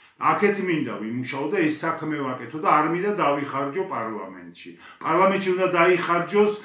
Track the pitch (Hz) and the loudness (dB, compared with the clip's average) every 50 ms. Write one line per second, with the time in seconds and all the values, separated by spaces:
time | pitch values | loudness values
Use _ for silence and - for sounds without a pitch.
0 | _ _ _ - 156 151 165 - 208 196 202 196 185 180 170 156 131 117 104 101 | _ _ _ -2 0 0 2 4 2 2 2 0 -2 -2 0 0 -2 -4 -4 -6
1 | 107 110 117 127 123 123 143 135 143 151 202 196 170 151 151 - - 165 156 - | -6 -6 -4 -4 -6 -6 -6 -4 -4 -2 0 0 2 0 0 0 -2 -4 -4 -4
2 | 156 151 156 147 139 131 127 123 120 120 135 156 175 190 156 151 151 160 165 180 | -4 -6 -4 -4 -4 -4 -6 -6 -8 -10 -8 -2 2 2 4 4 4 2 0 0
3 | 190 208 208 175 160 143 143 147 143 - 131 135 143 143 139 190 185 - 110 113 | 0 0 0 0 2 2 2 0 -2 -4 -4 -4 -4 -2 -2 -4 -4 -4 -4 -6
4 | 113 110 110 101 92 95 95 90 87 85 85 - - 87 85 - - - - - | -4 -6 -6 -8 -10 -12 -14 -16 -18 -18 -18 -18 -18 -18 -18 -20 -20 -20 -18 -8
5 | - 151 160 175 190 190 190 190 190 190 180 185 185 175 - 170 170 180 180 170 | -2 0 2 4 4 4 2 2 0 0 0 2 2 2 4 4 6 6 6 4
6 | - - 175 170 170 170 202 208 208 208 208 - - | 2 0 0 0 0 2 4 4 4 4 2 -2 -8